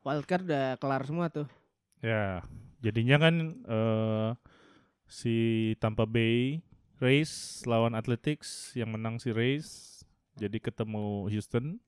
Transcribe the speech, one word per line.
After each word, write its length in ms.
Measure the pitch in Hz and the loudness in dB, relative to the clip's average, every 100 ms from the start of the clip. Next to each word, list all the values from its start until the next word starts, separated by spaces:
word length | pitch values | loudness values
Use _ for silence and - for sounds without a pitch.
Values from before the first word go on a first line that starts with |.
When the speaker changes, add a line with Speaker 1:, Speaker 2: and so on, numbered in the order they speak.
Speaker 1:
wildcard 460 | - 147 139 185 185 | -2 -4 0 -2 0
udah 320 | 143 135 127 | 0 0 0
kelar 240 | 135 135 | 0 0
semua 260 | 131 165 170 | 0 -2 -2
tuh. 160 | 151 147 - _ _ _ _ | -2 -8 -10 _ _ _ _
Speaker 2:
Ya, 420 | 113 110 98 90 - - - - | -2 0 0 -4 -8 -16 -18 -4
jadinya 400 | 110 110 120 143 | -2 2 6 6
kan, 380 | 160 165 160 208 240 | 6 4 -2 -6 -4
eh, 640 | 110 113 110 110 110 110 120 - - - - _ _ | 0 2 2 2 0 -2 -4 -12 -20 -20 -20 _ _
si 320 | _ - 120 113 113 113 110 110 | _ -6 -2 2 2 2 0 0
Tampa 300 | 113 110 110 | -2 0 0
Bay 540 | 117 113 117 127 156 - _ _ _ | 2 4 4 2 -2 -10 _ _ _
Rays 640 | 127 139 156 - - - 123 | 4 4 2 -6 -12 -10 0
lawan 260 | 113 117 | 2 4
Athletics, 800 | 113 113 117 - 151 - - - | 0 -2 -2 -2 -4 -8 -14 -10
yang 220 | 127 110 | -6 -6
menang 240 | 110 113 113 | -4 -4 -4
si 160 | 123 | -2
Rays, 680 | 110 120 139 160 - - - - _ _ | 0 0 0 -6 -18 -20 -20 -20 _ _
jadi 300 | - 104 110 | -8 -6 -4
ketemu 640 | - - 110 107 104 101 107 | -8 -6 -6 -4 -4 -4 -2
Houston. 480 | 104 - 120 135 208 | -4 -2 -4 -4 -10